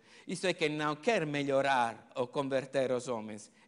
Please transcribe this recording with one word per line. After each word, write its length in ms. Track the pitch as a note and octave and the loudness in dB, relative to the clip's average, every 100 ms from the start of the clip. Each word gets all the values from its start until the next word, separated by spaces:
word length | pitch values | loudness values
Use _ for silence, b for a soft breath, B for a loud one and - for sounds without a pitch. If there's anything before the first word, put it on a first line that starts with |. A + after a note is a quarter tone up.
| B B - | B B -8
Isto 220 | F#3 F#3 | -2 -2
é 40 | |
que 160 | E3+ D3+ | 2 0
não 280 | D3+ D3+ D3+ | 0 0 0
quer 280 | - A3 | 2 2
melhorar 840 | D#3 C#3+ C#3 C3+ C3+ C3+ A#2 A2 - - | 2 0 2 2 4 4 2 -2 -8 -4
ou 100 | B2 | -2
converter 640 | D3+ C3+ C3 B2+ C#3 B2+ | -2 0 -2 0 0 0
os 160 | B2+ B2 | 0 -2
homens. 460 | A#2 G#2+ G#2+ - B | -4 -6 -10 -14 B